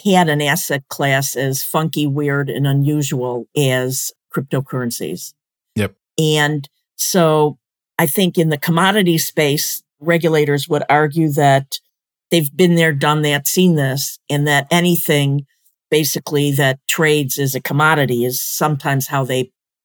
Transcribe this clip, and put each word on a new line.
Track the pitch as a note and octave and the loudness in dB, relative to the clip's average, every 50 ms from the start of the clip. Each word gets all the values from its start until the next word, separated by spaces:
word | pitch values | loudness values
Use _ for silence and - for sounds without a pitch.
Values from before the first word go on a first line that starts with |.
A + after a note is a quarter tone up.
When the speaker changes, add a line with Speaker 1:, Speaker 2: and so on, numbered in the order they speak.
| - | 2
Speaker 1:
had | G3+ F#3+ F3+ F3+ D#3+ | 2 4 4 4 2
an | D3 C#3+ | 2 0
asset | D3 C#3+ C#3+ F3 - - C#3+ C#3 C#3 - | 0 0 0 -2 -2 -4 -4 -6 -6 -8
class | - - D3 C#3 C3+ C3+ C3+ - - | -6 -2 0 0 0 0 0 -2 -4
as | A#2+ C3+ C3+ C3 C3 - | -4 -2 -2 -2 -4 -6
funky, | - - D#3+ D#3+ D#3+ C#3 D#3 D3+ | -4 -2 -2 -2 -2 -2 -2 -2
weird, | D3 C3+ D3 D3 C#3+ C#3 C#3+ C#3+ C3 | -2 0 -2 -2 -2 -2 -2 -2 -4
and | - A#2+ C#3 | -4 -2 -2
unusual | C#3 C#3 C#3 C#3 C#3+ D3+ D3+ C#3+ C#3 C#3+ B2+ B2 B2+ B2 B2 A2+ _ - | 0 2 2 2 0 0 0 -2 -2 -4 -4 -4 -4 -6 -6 -8 _ -2
as | D3 C#3+ C3+ B2+ B2+ B2+ B2+ C3 - - - - _ _ _ - | 0 0 2 2 0 -2 -2 -4 -6 -6 -8 -12 _ _ _ -8
cryptocurrencies. | - C#3 - - C3+ C3+ - - C3 B2 A#2+ - - F#2+ D2+ E2 - - - - _ _ _ _ _ _ _ - | -8 -6 -4 -4 -4 -4 -4 -6 -6 -6 -6 -6 -6 -8 -8 -8 -10 -12 -16 -18 _ _ _ _ _ _ _ -6
Speaker 2:
Yep. | - G2+ F#2+ - _ _ _ - - | -4 -4 -4 -6 _ _ _ -4 -2
Speaker 1:
And | D#3+ D#3 D3+ D3+ D3 D3 D3+ D3 C#3 - _ _ _ _ _ | 0 2 2 2 2 0 0 -2 -6 -10 _ _ _ _ _
so | - - - - F#3 E3 D#3+ D#3 D#3 D3+ D3+ C#3+ _ _ _ _ _ _ _ _ - | -8 -6 -2 2 2 4 4 4 4 2 0 -2 _ _ _ _ _ _ _ _ 0
I | E3 | 0
think | E3 - - G3 F3 - - | 0 2 2 0 0 2 2
in | E3 D#3+ | 2 2
the | D#3 C#3+ | 0 -2
commodity | - - E3 E3 F#3 F#3+ G3 G#3+ G3 F3 E3 D#3+ | 0 0 0 2 2 2 4 2 2 2 2 0
space, | C#3+ - - - D#3 C#3+ C#3+ D3+ - - - - _ _ _ - | 0 -2 -2 0 0 0 0 0 -2 -4 -6 -10 _ _ _ -8
regulators | D3 E3 E3+ E3+ D#3 E3 D#3+ D3+ D3+ D3 C#3+ C#3+ C#3+ - | -2 0 0 2 2 2 2 2 2 2 0 -2 0 -2
would | D3+ D3 - - | -2 -2 0 2
argue | C#3 D3 D3+ D3+ C#3+ E3 D#3+ D#3 C#3+ | 2 2 2 0 0 0 0 0 2
that | D3+ D3 C#3 C#3 C#3 C3+ - - - _ _ _ _ _ _ _ _ _ - | 2 4 4 4 2 0 -2 -12 -14 _ _ _ _ _ _ _ _ _ -2
they've | - F3 D3+ C#3 - | 0 0 0 0 0
been | C#3 F#3 F3 E3+ | 2 4 4 4
there, | E3 E3 D#3+ D3+ | 4 2 2 2
done | C#3 D3 D3 D3+ D#3 D3+ | 0 0 0 0 0 0
that, | D3 D3 C#3+ C#3+ | 0 -2 -2 -2
seen | - - F#3 F#3 F3+ E3 | -2 0 2 4 4 4
this, | D3+ C#3 C3+ C3 C#3 - - - - _ - | 2 0 -2 -2 -4 -6 -8 -10 -12 _ -4
and | C#3+ D3 D3 D3 | -2 0 2 2
that | D3 C#3 C3+ - E3+ | 2 0 0 0 0
anything | F3 E3+ F3+ E3+ E3 - - D#3 C#3+ C#3+ C#3 C#3 C#3+ C#3 _ _ _ _ _ _ _ _ - | 0 2 2 0 0 0 0 2 2 2 0 0 -2 -4 _ _ _ _ _ _ _ _ -2
basically | D3+ D3+ D#3+ - - E3 - - D#3+ C#3+ C#3+ C#3+ | 0 0 0 0 -4 -6 -6 -4 -2 -2 0 0
that | C#3 C3+ D3 C3 C3 C3+ _ - | 0 0 0 0 0 -2 _ -8
trades | - - D#3+ D#3 D3+ D3+ C#3+ C3 - - | -4 0 2 2 2 2 0 -2 -4 -4
as | C#3 C3+ B2+ | -4 -4 -4
a | C3 | -4
commodity | - - - C#3+ D3+ D#3 D#3 D3+ C#3 A#2+ B2 A#2 A#2+ | -6 -4 0 2 2 2 2 2 2 0 0 0 -2
is | B2 B2+ C3 - | -2 -2 -4 -6
sometimes | - - - E3 D#3 D3+ C#3 - D3+ C3+ C3+ C3 | -6 -4 -2 -2 -2 -2 -2 -2 -2 -2 -2 -2
how | - D3 C#3 C3+ | -4 -4 -4 -2
they | A#2+ B2+ B2+ C3 - _ _ _ _ _ _ _ | -2 -2 -4 -4 -4 _ _ _ _ _ _ _